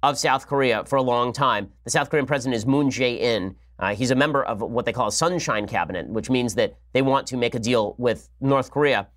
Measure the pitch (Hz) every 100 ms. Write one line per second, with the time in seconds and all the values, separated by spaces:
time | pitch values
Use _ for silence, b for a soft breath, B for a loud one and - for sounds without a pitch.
0 | 139 139 156 131 - 139 131 107 - 139
1 | 127 120 123 117 135 107 98 - - 156
2 | 143 156 131 143 131 117 117 135 143 123
3 | 127 120 120 110 95 95 - - 95 104
4 | 123 131 147 139 - 110 113 120 120 120
5 | 104 - 165 180 - 110 101 101 85 90
6 | 80 110 - 131 123 98 104 - - 127
7 | 135 135 131 127 120 123 113 123 104 -
8 | 120 110 - - 135 139 127 143 147 117
9 | 98